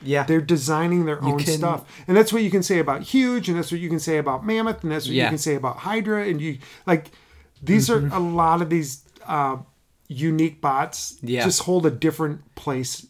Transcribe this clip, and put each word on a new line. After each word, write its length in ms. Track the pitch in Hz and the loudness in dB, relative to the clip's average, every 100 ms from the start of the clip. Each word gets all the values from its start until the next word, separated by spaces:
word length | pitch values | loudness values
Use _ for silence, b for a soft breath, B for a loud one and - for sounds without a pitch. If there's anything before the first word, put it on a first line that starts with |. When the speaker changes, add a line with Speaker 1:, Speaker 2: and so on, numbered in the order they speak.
Speaker 1:
Yeah. 220 | 135 143 | -2 0
Speaker 2:
They're 180 | 139 160 | 2 0
designing 640 | 151 170 131 156 170 175 160 | 2 0 2 0 2 2 0
their 140 | 147 | 0
Speaker 1:
You 120 | 135 | 0
Speaker 2:
own 60 | 143 | 0
Speaker 1:
can 140 | 151 156 | 0 0
Speaker 2:
stuff. 260 | 175 160 B B - | 0 -2 B B 4
And 80 | 190 | 6
that's 160 | 220 | 6
what 80 | 226 | 2
you 80 | 208 | 2
can 140 | 190 | 2
say 160 | 180 180 | 2 0
about 220 | 143 135 | 0 -2
Huge, 460 | - 262 254 247 185 | 0 2 2 0 -2
and 80 | 170 | -2
that's 140 | 165 | -2
what 100 | 170 | -6
you 80 | 170 | -4
can 100 | 160 | -4
say 180 | 160 156 | 0 -2
about 280 | 143 131 214 | 0 -2 -2
Mammoth, 360 | 220 226 220 | 0 -2 -4
and 100 | 160 | -4
that's 140 | 151 127 | -4 -2
what 80 | |
Speaker 1:
Yeah. 120 | 127 120 | 0 0
Speaker 2:
you 40 | |
can 80 | 151 | 0
say 140 | 156 139 | -2 -2
about 220 | 127 - | -4 -6
Hydra, 440 | 185 220 208 214 202 | -6 -4 -2 -2 -2
and 160 | 156 | -4
you, 160 | 156 131 B B - | -6 -8 B B 0
like, 240 | 165 - b b b b _ | 0 0 b b b b _
these 280 | 135 208 135 | 2 4 4
Speaker 1:
Mm-hmm. 220 | 226 143 | 2 2
Speaker 2:
are 40 | 190 | 0
a 20 | |
lot 420 | 175 170 165 170 | 0 2 2 2
of 60 | 165 | 2
these, 300 | 170 143 - _ - - | 0 -2 -10 _ -18 -4
uh, 300 | 151 139 131 - _ _ _ - | -2 -2 -4 -10 _ _ _ -14
unique 520 | 131 160 156 160 151 | -4 0 2 0 0
bots 560 | 147 135 156 - - - | 0 0 -2 -6 -12 -10
Speaker 1:
Yeah. 220 | 120 123 | -4 0
Speaker 2:
just 200 | 117 - | 2 0
hold 220 | - 180 160 | 0 2 2
a 60 | |
different 640 | 123 160 151 156 147 - - | 2 0 0 -4 -6 -14 -10
place. 500 | - 131 127 - | -6 -4 -4 -10